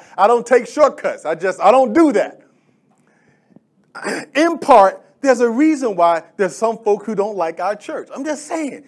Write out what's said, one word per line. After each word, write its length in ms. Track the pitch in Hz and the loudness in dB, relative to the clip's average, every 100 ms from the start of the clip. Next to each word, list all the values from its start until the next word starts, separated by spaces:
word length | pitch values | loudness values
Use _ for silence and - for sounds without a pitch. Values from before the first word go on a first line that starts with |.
| - - | -8 0
I 100 | 202 | 2
don't 180 | 240 233 | 2 2
take 220 | 247 220 | 0 0
shortcuts. 580 | - 277 - 185 117 147 | 2 2 2 -8 -6 -6
I 100 | 165 | -4
just, 240 | 185 175 | -4 0
I 120 | 175 | 4
don't 200 | 262 254 | 4 4
do 220 | 214 311 | 4 2
that. 280 | 208 135 - _ _ _ _ _ _ _ _ _ _ _ _ _ _ _ - | 2 -4 -8 _ _ _ _ _ _ _ _ _ _ _ _ _ _ _ -14
<clears throat> 400 | - - - 269 | -10 -10 -6 -2
In 220 | 330 339 | -2 0
part, 460 | - 247 190 185 _ _ | 4 6 6 0 _ _
there's 180 | 269 240 | 0 2
a 100 | 240 | 2
reason 460 | 226 311 294 254 180 | 2 0 0 -4 0
why 280 | 170 165 160 - | 0 0 -6 -4
there's 180 | 185 - | -4 -2
some 220 | 226 226 | -4 -4
folk 220 | 214 208 208 | -2 -2 -4
who 100 | 196 | -6
don't 200 | 202 202 | -2 -2
like 240 | 165 170 | -4 -4
our 160 | 180 208 | -6 -6
church. 340 | - 302 - | -10 -12 -12
I'm 100 | 214 | -12
just 220 | 285 277 - | -8 -8 -8
saying. 400 | 330 294 - | -8 -8 -10